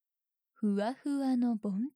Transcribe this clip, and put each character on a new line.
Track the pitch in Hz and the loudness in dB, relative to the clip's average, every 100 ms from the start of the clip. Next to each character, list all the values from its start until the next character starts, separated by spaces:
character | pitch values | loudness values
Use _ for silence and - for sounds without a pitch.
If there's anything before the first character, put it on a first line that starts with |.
| _ _ _ _ _ | _ _ _ _ _
ふ | - 208 202 | -4 0 0
わ | 208 | 0
ふ | 269 294 277 | -4 -4 0
わ | 269 254 | 0 2
の | 240 220 | 2 0
梵 | 208 190 262 | -2 -2 -4